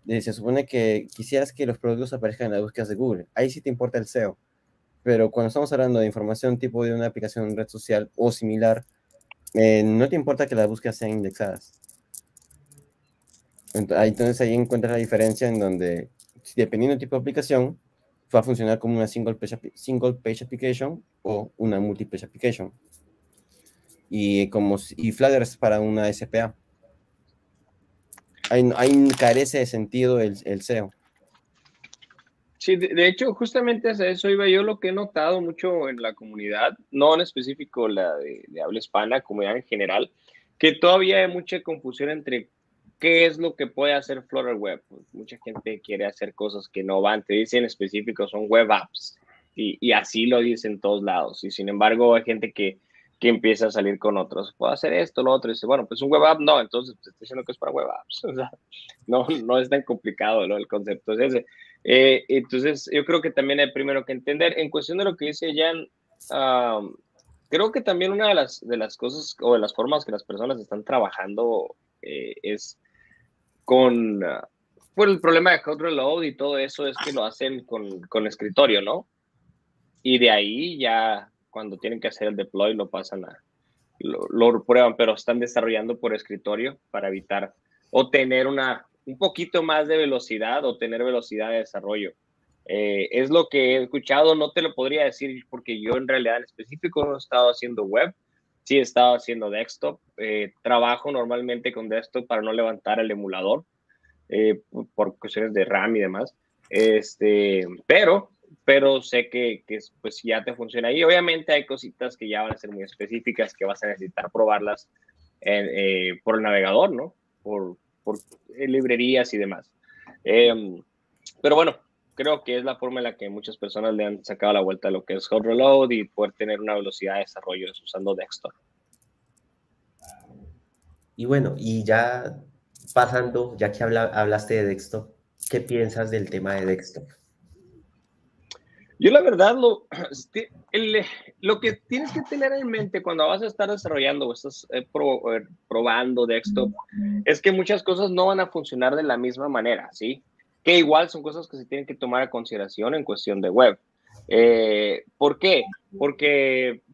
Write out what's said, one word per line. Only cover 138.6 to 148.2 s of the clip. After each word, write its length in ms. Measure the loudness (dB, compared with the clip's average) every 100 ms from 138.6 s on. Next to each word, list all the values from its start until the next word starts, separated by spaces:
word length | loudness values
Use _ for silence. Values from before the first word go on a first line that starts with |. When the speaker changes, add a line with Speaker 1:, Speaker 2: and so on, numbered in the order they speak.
| _ _ _ 2
Speaker 2:
Yo 100 | 8
la 100 | 8
verdad, 340 | 6 6 4 6
lo, 300 | 2 2 -6
<clears throat> 200 | -14 -12
este, 400 | -14 -12 -10 -10 _ _
el, 320 | -4 0 0 -2 -10 -20 _
lo 180 | -2 0
que 140 | 0
tienes 380 | -4 -6 -6 -4
que 100 | -8 -6
tener 220 | -2 -2
en 140 | -2 -4
mente 340 | -6 -4 -6
cuando 260 | -4 0 0
vas 140 | 0
a 60 | -4
estar 220 | -4 -4
desarrollando 580 | -4 -4 -2 0 0 -4
o 60 |
estás, 340 | -6 -12 -16 -10
eh, 140 | -8 -6
pro-, 440 | -2 0 0 -2 -6
eh, 100 | -6 -20 -6
probando 580 | -2 0 0 0 0 0
desktop, 460 | 0 -2 -2 -2 -4 -12 -8 -4 -2 0
es 160 | 2
que 100 | 2
muchas 320 | 2 0 -2
cosas 280 | 0 -2 0
no 140 | 2